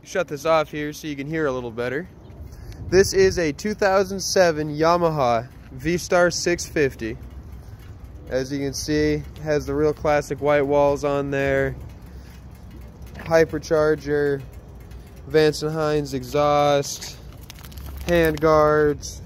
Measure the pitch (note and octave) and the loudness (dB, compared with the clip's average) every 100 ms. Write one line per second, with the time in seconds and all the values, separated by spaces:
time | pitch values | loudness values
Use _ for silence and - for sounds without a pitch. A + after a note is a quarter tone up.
0 | - F#3+ E3 D3 D#3 D#3+ D3+ D3+ D3 D3+ | -4 -4 -4 -4 2 2 2 -4 -6 -8
1 | D#3 C#3+ C#3 D#3+ D3+ B2+ B2 A2+ B2 C3+ | -10 -8 -6 -2 -2 -2 -6 -6 -4 -4
2 | F3+ - - - - - - - - F3+ | -8 -18 -20 -18 -16 -16 -16 -14 2 4
3 | G3 F#3+ F#3+ F3 D#3+ C#3 G#3+ G#3 G3+ F#3+ | 4 4 2 2 -2 -2 -6 0 4 4
4 | F#3+ G3 - G3 F3 D3+ D#3 D3 D#3+ F3 | 2 -4 0 4 4 2 -4 2 4 4
5 | E3+ D3+ B2 A#2 A#2+ - - - D#3 F3 | 2 2 2 2 -2 -16 -16 -8 -4 -4
6 | - F3+ F3 - F3+ F3 - E3 C#3 - | 2 4 4 2 -2 -2 -2 0 0 0
7 | A2 B2+ - - - - - - - - | -8 -8 -12 -16 -16 -18 -18 -18 -18 -18
8 | - - - B2+ C3+ C#3+ C#3 C3 - D3+ | -18 -16 -4 -4 -2 -4 -4 -6 -2 2
9 | D3+ D3+ C#3+ - D3+ D3+ C3+ C#3 D3+ D3 | 2 0 -4 -10 -2 -2 0 0 0 0
10 | D#3 D3 - C3+ C#3+ D3 C#3 C#3+ C#3+ C#3+ | 2 2 0 -2 2 2 4 4 4 2
11 | C#3+ C#3+ C#3+ C#3 C#3 C3+ C3+ B2+ - - | 0 0 0 0 2 2 0 -4 -14 -16
12 | - - - - - - - - - - | -18 -18 -18 -18 -18 -18 -18 -18 -18 -18
13 | - - - E3 D#3+ D3+ - D#3 D3+ D3+ | -16 -12 2 4 4 0 0 2 2 0
14 | C#3+ D3 C#3+ C#3 C3 - - - - - | 0 0 0 -2 -6 -16 -18 -20 -18 -18
15 | - - - D3+ D#3 D3 D3+ D#3+ D3+ D3+ | -18 -18 2 4 4 2 -4 -2 0 0
16 | C#3+ C3+ B2 C#3+ D3 D3 D3 C#3+ C#3 - | -2 -6 -2 0 2 4 4 2 0 -8
17 | - - - - - - - - - - | -12 -14 -18 -18 -18 -18 -16 -14 -12 -10
18 | - F3 D#3+ D3+ D#3+ D#3 D3+ D3+ D3+ C#3+ | 0 4 4 4 4 6 6 4 2 0
19 | - - | -8 -14